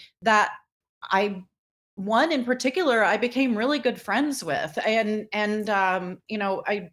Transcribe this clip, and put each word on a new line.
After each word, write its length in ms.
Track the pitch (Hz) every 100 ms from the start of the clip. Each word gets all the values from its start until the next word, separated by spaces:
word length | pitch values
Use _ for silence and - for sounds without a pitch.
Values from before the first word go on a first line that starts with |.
| - -
that 300 | 226 214 - - _ _ _ -
I, 400 | - 190 202 185 - _ _ _ _ -
one 360 | 196 226 330
in 120 | 285
particular, 600 | 240 247 262 370 311 226
I 140 | 190 208
became 360 | 240 247 262 214
really 220 | 254 294
good 200 | 247 -
friends 420 | - 220 294 262
with. 360 | 170 139 151 190 220
And, 400 | 226 214 214 214
and, 360 | 208 208 214 214
um, 500 | 196 185 185 180 185 -
you 100 | 214
know, 240 | 196 190 -
I 220 | 208 175